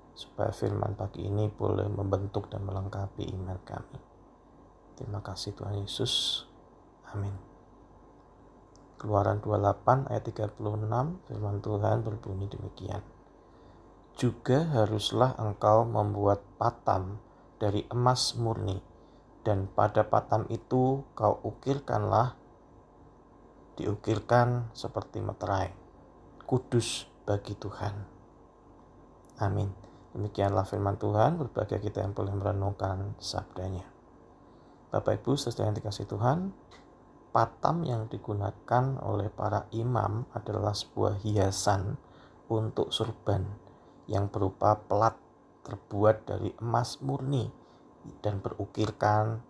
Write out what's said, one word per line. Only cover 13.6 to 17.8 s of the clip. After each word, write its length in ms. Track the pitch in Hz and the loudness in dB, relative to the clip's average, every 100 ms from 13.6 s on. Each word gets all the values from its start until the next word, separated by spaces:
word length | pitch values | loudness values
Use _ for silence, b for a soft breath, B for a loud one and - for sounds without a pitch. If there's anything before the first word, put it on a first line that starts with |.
| B B B B - | B B B B -20
"Juga 480 | - 123 - - 135 | 0 0 0 2 2
haruslah 720 | 165 127 104 107 - 110 127 - | 4 2 2 2 0 2 2 2
engkau 420 | 107 101 104 110 120 | -4 2 6 6 6
membuat 560 | 110 104 101 101 101 - - | 2 0 2 2 2 -2 -2
patam 580 | 113 - - 95 92 104 - B B - | -2 0 0 0 0 -8 -14 B B -2
dari 240 | 104 104 | 0 0